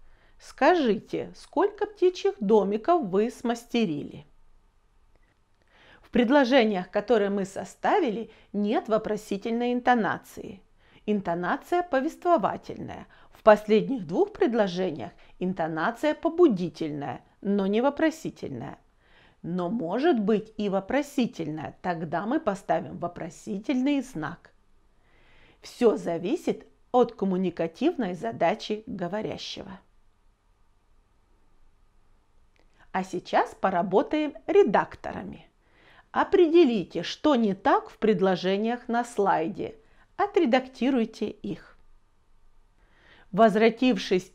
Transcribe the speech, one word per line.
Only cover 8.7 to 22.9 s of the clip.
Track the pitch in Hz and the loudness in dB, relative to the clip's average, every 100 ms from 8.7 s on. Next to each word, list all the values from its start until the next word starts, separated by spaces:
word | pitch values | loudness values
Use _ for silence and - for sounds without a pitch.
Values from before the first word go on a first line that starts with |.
| 302 285 | -2 0
вопросительной | 214 220 214 - 196 233 226 247 | -2 -2 -6 -6 -6 -4 -2 -2
интонации. | 247 247 240 180 123 - - - 196 _ _ _ _ - | 0 2 2 0 -4 -10 -18 -16 -18 _ _ _ _ -2
Интонация | 208 185 170 180 240 - 349 | -2 -2 -4 -2 -4 -2 -2
повествовательная. | 349 269 294 - 349 330 190 - - - - - - - - | 0 -2 -2 -4 0 2 2 -4 -12 -14 -12 -14 -18 -20 -20
В | - | 2
последних | 220 208 208 214 175 262 151 | 6 6 6 2 2 -6 -4
двух | 208 415 | 0 -2
предложениях | - 349 226 196 175 185 147 104 - - - | 0 0 2 0 -2 -4 -6 -12 -16 -20 -6
интонация | 185 180 165 160 180 226 302 | -6 -2 -4 -2 -4 -2 -2
побудительная, | 302 330 330 349 185 175 - 160 147 139 - _ _ | -2 -4 4 4 4 -4 -6 -8 -6 -8 -10 _ _
но | - 202 196 | -2 0 0
не | 214 | 0
вопросительная. | 269 285 320 - 156 - - 135 - - _ _ _ _ _ _ | 0 0 -2 -2 -12 -10 -12 -12 -12 -16 _ _ _ _ _ _
Но | 160 180 170 | -8 -4 -4
может | 240 165 220 320 247 | -4 -4 0 2 2
быть | 202 214 - - | 2 0 -2 -6
и | 208 | -4
вопросительная, | 190 196 262 285 - 233 - 156 156 147 - | -4 -2 -4 -2 -2 -2 -4 -8 -8 -12 -8
тогда | 190 170 160 165 202 | -6 -6 -4 -6 -2
мы | 311 | -2
поставим | 262 190 - 165 156 | -2 -4 -2 -2 -2